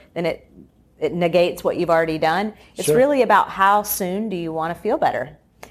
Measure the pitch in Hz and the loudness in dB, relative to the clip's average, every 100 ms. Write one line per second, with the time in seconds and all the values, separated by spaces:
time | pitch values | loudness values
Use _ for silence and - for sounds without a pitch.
0 | _ 165 170 - _ - - _ _ - | _ -6 -4 -6 _ -20 -20 _ _ -6
1 | 151 170 170 180 175 - 175 156 170 165 | -4 -2 0 2 2 0 -4 -2 0 2
2 | 160 156 160 175 214 - - - 147 233 | 0 -2 -2 -2 -4 -10 -20 -6 0 4
3 | 277 277 208 196 - 190 196 208 208 - | 4 2 4 4 2 2 4 4 0 -6
4 | 180 196 220 180 165 160 165 170 214 302 | -4 -4 -6 -6 -6 -4 -6 -4 -4 0
5 | 135 113 135 - _ _ - | 0 -2 -8 -14 _ _ -6